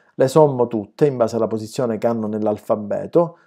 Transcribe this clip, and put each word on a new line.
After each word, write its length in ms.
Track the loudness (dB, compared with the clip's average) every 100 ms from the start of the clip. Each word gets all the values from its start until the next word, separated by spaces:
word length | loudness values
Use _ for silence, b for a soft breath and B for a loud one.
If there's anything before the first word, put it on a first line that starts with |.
| b b
Le 120 | 2
sommo 400 | 6 4 4 -2
tutte 380 | -2 -6 0 0
in 100 | 2
base 180 | 0
alla 140 | 0 -2
posizione 500 | -4 -8 -6 -4 -2
che 80 | -2
hanno 220 | -2 -4
nell'alfabeto 1080 | -4 -2 -4 -4 -4 -4 -8 0 0 0 b